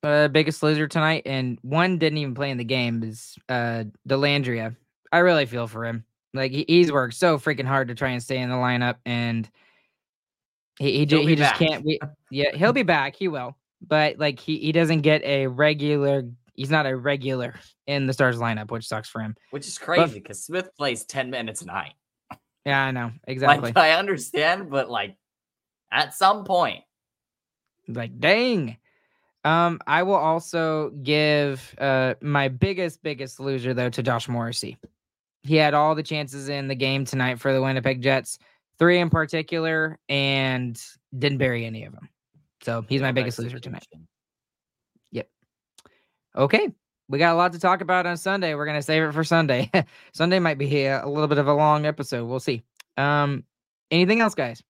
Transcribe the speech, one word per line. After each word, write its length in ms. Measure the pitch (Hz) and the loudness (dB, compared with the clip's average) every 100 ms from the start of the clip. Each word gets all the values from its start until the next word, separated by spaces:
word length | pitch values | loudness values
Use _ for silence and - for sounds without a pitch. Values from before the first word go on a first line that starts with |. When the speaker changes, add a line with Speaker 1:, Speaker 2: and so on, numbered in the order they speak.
Speaker 1:
uh, 240 | 151 147 151 | 2 4 4
biggest 340 | 143 156 156 | 4 0 0
loser 240 | 151 151 151 | 0 0 0
tonight, 360 | 165 156 160 - | 0 2 0 -2
and 320 | 135 127 120 | -4 -4 -6
one 360 | 123 147 180 180 | -4 0 2 2
didn't 200 | 156 151 | 0 0
even 160 | 143 123 | -4 -4
play 140 | 143 | -4
in 80 | 127 | -4
the 60 | |
game, 380 | 117 131 120 117 | -2 -2 0 -2
is, 340 | 113 110 - - _ | -6 -10 -18 -20 _
uh, 360 | 127 120 117 110 - - | -2 -2 -4 -8 -12 -2
Dellandrea. 680 | 135 143 143 127 117 113 117 _ _ _ | 0 2 2 0 -2 -4 -10 _ _ _
I 80 | 170 | 4
really 280 | 180 165 135 | 4 4 2
feel 200 | 120 117 | -4 -6
for 180 | 113 | -6
him. 200 | 117 117 113 _ _ | -6 -8 -10 _ _
Like, 180 | 135 135 | -6 -4
he, 120 | 135 160 | -4 4
he's 240 | 170 170 | 6 6
worked 220 | 143 127 | 4 0
so 240 | 113 180 151 | 2 2 2
freaking 260 | 147 139 135 | 0 -2 0
hard 220 | 135 123 | 0 0
to 60 | 120 | -2
try 140 | 135 | -2
and 120 | 123 | -2
stay 160 | 117 131 | -4 -4
in 120 | 127 | -2
the 40 | 127 | -2
lineup, 400 | 123 123 123 123 | 0 2 0 -2
and 440 | - 120 117 117 110 _ _ _ _ _ _ _ _ _ _ _ _ _ | -4 -4 -2 -2 -6 _ _ _ _ _ _ _ _ _ _ _ _ _
he, 200 | 139 139 | 0 2
he, 80 | 147 | 4
ju-, 120 | 156 | 4
Speaker 2:
He'll 80 | 147 | 4
Speaker 1:
he 80 | |
Speaker 2:
be 60 | 156 | 6
Speaker 1:
just 180 | 143 110 | 4 4
Speaker 2:
back. 0 | 160 | 2
Speaker 1:
can't. 160 | 151 | 2
We, 140 | 151 147 147 - _ | -2 -4 -6 -14 _
yeah, 260 | 135 143 147 | -2 -2 2
he'll 160 | 196 | 2
be 100 | 247 | 2
back. 320 | 190 156 139 - | 2 2 0 -4
He 120 | 190 | -6
will. 280 | 151 123 - _ _ 170 | -4 -10 -14 _ _ -2
But, 320 | 151 151 - | 2 2 0
like, 200 | 151 135 | -2 -2
he, 180 | - 156 | -6 -4
he 140 | 156 | 0
doesn't 300 | 160 165 160 | 2 2 4
get 200 | 151 151 | 4 2
a 220 | - 139 135 | 2 0 -2
regular. 760 | 127 151 151 147 147 139 139 123 120 _ | 2 2 2 0 0 2 0 -2 -12 _
He's 160 | - 135 | -12 -2
not 160 | 156 143 | 0 0
a 100 | 131 | -2
regular 580 | 123 139 131 131 123 - - _ - | -2 -2 -2 -4 -6 -10 -20 _ -6
in 200 | 143 135 | -2 -2
the 60 | |
Stars 260 | 127 131 117 | 2 0 2
lineup, 320 | 117 110 107 | -2 -4 -6
which 160 | 113 110 | -10 -6
sucks 220 | 110 110 | -8 -8
for 120 | 117 | -8
him. 160 | 110 110 _ | -8 -10 _
Speaker 2:
Which 160 | 139 139 | -12 -12
is 120 | - | -14
Speaker 1:
But 60 | |
Speaker 2:
crazy, 360 | - 175 170 107 | -2 2 2 0
'cause 220 | - 104 | -14 -16
Smith 260 | - 170 185 _ | -8 -8 -8 _
plays 280 | 143 113 | -4 -4
ten 240 | - 139 127 | -8 -6 -6
minutes 320 | 127 113 104 | -6 -8 -10
a 40 | - | -10
night. 260 | 98 73 _ _ _ _ - _ _ | -10 -10 _ _ _ _ -20 _ _
Speaker 1:
Yeah, 200 | - 139 | -2 0
I 60 | 135 | 0
know. 180 | 131 117 113 - | -2 -6 -10 -10
Exactly. 420 | 131 135 147 123 | -2 4 4 4
Speaker 2:
Like, 60 | 117 | 4
I 160 | 160 | 4
understand, 800 | 160 196 175 120 143 156 185 190 | 4 0 -4 -4 0 0 0 -2
but, 180 | 139 117 | -4 -2
like, 280 | 117 101 95 _ _ _ _ _ _ _ | -4 -8 -10 _ _ _ _ _ _ _
at 240 | 113 147 | -2 -2
some 300 | - 190 208 | 2 2 2
point. 400 | 190 185 151 87 _ _ _ _ _ _ _ _ _ _ - | 0 0 0 -2 _ _ _ _ _ _ _ _ _ _ -12
Speaker 1:
Like, 300 | 120 117 120 | -10 -10 -2
dang. 580 | 147 208 247 226 127 117 _ _ _ _ _ _ | 2 2 2 0 -4 -8 _ _ _ _ _ _
Um, 360 | 151 165 170 165 - | 0 2 2 -2 -2
I 180 | 151 | 0
will 100 | 185 | 2
also 760 | 196 156 165 165 170 160 156 151 143 | 2 2 0 -2 -2 0 -2 -4 -6
give, 720 | 131 151 151 147 143 135 - - | -2 2 4 2 2 -2 -10 -6
uh, 360 | 139 131 131 - | 0 2 2 -2
my 280 | 147 143 139 | -2 0 0
biggest, 540 | 127 190 190 175 151 | 0 0 0 -6 -6
biggest 380 | 160 139 135 - | -10 -8 -10 -8
loser, 340 | 135 135 123 | -4 -4 -2
though, 140 | 123 123 | -2 -2
to 120 | 117 | -2
Josh 260 | 123 120 - | -2 -2 -2
Morrissey. 480 | 120 117 120 - - - _ _ _ _ _ | -6 -4 -6 -8 -12 -20 _ _ _ _ _
He 140 | 139 156 | 0 4
had 180 | 151 | 4
all 200 | 147 151 156 | 4 2 0
the 60 | |
chances 440 | 156 156 143 139 139 | -4 -6 -6 -10 -8
in 200 | 143 139 | -6 -6
the 80 | 135 | -2
game 280 | 135 135 | 0 0
tonight 360 | 131 135 127 123 | -2 -2 -2 -2
for 120 | 135 | 0
the 80 | 131 | 0
Winnipeg 400 | 131 131 127 127 | 2 0 -2 0
Jets, 360 | 127 135 127 - _ _ _ _ | 2 0 -2 -16 _ _ _ _
three 220 | 165 180 | 4 6
in 100 | 170 | 4
particular, 880 | 165 151 165 156 170 160 160 156 160 _ | 2 0 -4 -4 -4 -2 0 -2 -4 _
and 720 | 139 139 135 135 127 123 117 - - _ 135 | 0 0 0 0 -2 -4 -8 -16 -20 _ -4
didn't 200 | 143 139 | -2 0
bury 280 | 131 120 113 | 0 -2 -6
any 180 | 110 | -10
of 100 | 104 | -14
'em. 140 | - - _ _ _ _ _ | -18 -20 _ _ _ _ _
So 220 | - 117 107 | -6 -6 -2
he's 120 | 139 | -2
my 80 | 135 | 0
Speaker 2:
Good 80 | 127 | -2
Speaker 1:
biggest 220 | 123 120 | -2 -4
loser 180 | 120 123 | -8 -10
tonight. 200 | - - | -14 -16
Speaker 2:
execution. 300 | - 80 80 _ _ _ _ _ _ _ _ _ _ | -18 -20 -20 _ _ _ _ _ _ _ _ _ _
Speaker 1:
Yep. 180 | 117 - _ _ _ _ _ - _ _ _ _ - | -12 -12 _ _ _ _ _ -20 _ _ _ _ 0
Okay. 320 | 135 220 415 - _ _ _ | 2 4 2 -4 _ _ _
We 100 | 143 | 2
got 140 | 170 | 4
a 40 | 165 | 4
lot 160 | 180 | 2
to 40 | 170 | 2
talk 220 | 180 185 | 0 0
about 260 | 180 180 175 | 2 0 0
on 100 | 170 | -4
Sunday. 380 | 190 196 175 | -2 -2 -2
We're 120 | 147 147 | -2 -2
gonna 140 | 151 | -4
save 220 | 143 156 | 0 2
it 100 | 160 | 2
for 120 | 151 | 0
Sunday. 460 | 156 165 156 123 123 | 2 2 4 0 2
<laughs> 420 | 190 - - - | 0 0 -8 -20
Sunday 240 | - 165 185 | -4 0 2
might 200 | 170 143 | 2 0
be 260 | 139 147 | -2 0
a, 200 | 135 135 | 0 -2
a 40 | 139 | -2
little 180 | 143 151 | -2 2
bit 120 | 143 | 2
of 100 | 143 | 2
a 40 | |
long 300 | 147 151 151 | 4 4 4
episode. 400 | 151 147 135 123 117 | 0 -4 -6 -6 -4
We'll 120 | 127 | -6
see. 220 | - 120 - _ - - | -4 -6 -6 _ -14 -2
Um, 460 | 143 147 143 139 - _ _ _ _ | 0 2 0 -2 -8 _ _ _ _
anything 300 | 165 180 220 | 2 4 4
else, 160 | 226 196 | 2 0
guys? 260 | 131 117 _ | -6 -6 _